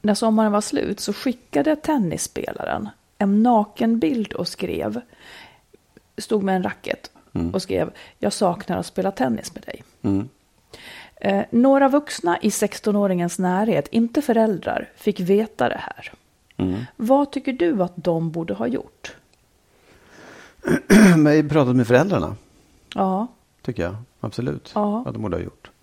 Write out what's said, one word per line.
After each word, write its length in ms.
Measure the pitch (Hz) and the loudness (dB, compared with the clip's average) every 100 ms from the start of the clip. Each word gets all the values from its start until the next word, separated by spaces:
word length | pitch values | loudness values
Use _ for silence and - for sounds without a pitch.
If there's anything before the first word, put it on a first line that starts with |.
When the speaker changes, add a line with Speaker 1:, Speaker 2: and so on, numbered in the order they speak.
Speaker 1:
när 120 | 208 | 0
sommaren 380 | 208 226 220 220 | 0 2 2 2
var 100 | 208 | 0
slut, 380 | 208 285 - 202 | -2 -4 -4 -6
så 140 | - | -6
skickade 600 | 208 269 - _ 294 294 302 | -4 -4 -6 _ -2 0 0
tennisspelaren 1120 | - 294 180 156 - - - - - - 208 - _ _ | -2 0 0 -4 -8 -8 -8 -8 -6 -6 -8 -14 _ _
en 260 | 202 208 | 0 4
nakenbild 920 | 240 226 208 - 226 226 160 247 202 | 4 4 0 -2 -2 2 0 0 -4
och 140 | - 170 | -6 -8
skrev, 540 | - 190 82 - 226 - _ - - - _ _ _ _ _ _ - | -6 -6 -4 -6 -8 -12 _ -20 -20 -20 _ _ _ _ _ _ -16
stod 260 | - 214 | -4 -2
med 120 | 196 185 | 0 -2
en 80 | |
racket 460 | 196 - - - - _ _ - | -2 -8 -8 -8 -10 _ _ -4
Speaker 2:
Mm. 180 | 85 | -2
Speaker 1:
och 80 | 185 | -4
skrev, 280 | - - 160 - - _ | -2 -2 -2 -6 -20 _
"Jag 140 | 202 | -4
saknar 440 | - 190 175 - 185 | 0 0 -2 -4 -6
att 80 | 175 | -4
spela 260 | - 190 | -4 -4
tennis 440 | 190 135 113 - - | -2 -2 -2 -8 -16
med 80 | |
dig." 200 | - - - _ | -18 -18 -20 _
Speaker 2:
Mm. 280 | - 98 123 _ _ _ _ - - - - _ | -2 -2 -4 _ _ _ _ -20 -20 -20 -20 _
Speaker 1:
Eh, 200 | 196 196 - | -2 -2 0
några 380 | 233 262 277 277 | 2 4 6 4
vuxna 480 | 285 285 - 339 339 | 2 0 -4 -2 0
i 100 | 214 | 0
sextonåringens 880 | - 208 - 220 202 202 180 175 - | 0 -4 -2 0 2 2 0 -2 -2
närhet, 480 | 185 185 220 147 - | 0 0 0 0 0
inte 300 | 226 233 294 | 0 0 -2
föräldrar, 680 | 285 226 220 190 - - - _ | 0 2 2 0 -4 -6 -8 _
fick 240 | - 196 | -4 -2
veta 500 | 175 202 220 - 123 | 2 2 0 -2 -2
det 100 | - | -2
här. 300 | - - - - _ _ _ - | -10 -14 -18 -20 _ _ _ -4
Speaker 2:
Mm. 280 | 92 95 123 - | -2 -2 -8 -8
Speaker 1:
Vad 360 | 220 269 277 | 2 2 2
tycker 220 | 277 269 | -4 -6
du 300 | 254 339 240 | 0 0 0
att 100 | 180 180 | -2 -2
de 360 | 175 165 165 | -2 -2 -2
borde 220 | 165 170 | -6 -6
ha 140 | 196 226 | -4 -4
gjort? 480 | 233 - _ - - _ _ _ _ _ _ _ _ _ - - - - _ | -4 -8 _ -20 -20 _ _ _ _ _ _ _ _ _ -20 -20 -20 -20 _
Speaker 2:
<clears throat> 540 | - - - 208 208 165 | -2 -2 6 8 10 8
Men 320 | 147 151 151 | 6 4 4
pratat 260 | 151 127 127 | 2 4 2
med 120 | 113 | 6
föräldrarna. 480 | 123 185 151 85 101 _ _ _ _ _ 202 | 4 4 0 -2 -8 _ _ _ _ _ -2
Speaker 1:
Ja. 320 | 190 185 240 _ _ _ - | -2 0 -4 _ _ _ -10
Speaker 2:
Tycker 180 | 120 | -6
jag, 120 | 85 107 120 _ | -6 -6 -16 _
absolut. 520 | 113 110 127 143 - 214 | -10 -6 -6 -6 -6 -4
Speaker 1:
Ja. 280 | 208 214 247 | -2 -4 -6
Speaker 2:
Att 60 | |
de 80 | 110 | -8
borde 160 | 107 87 | -6 -6
ha 60 | |
gjort. 260 | 90 _ - _ | -8 _ -20 _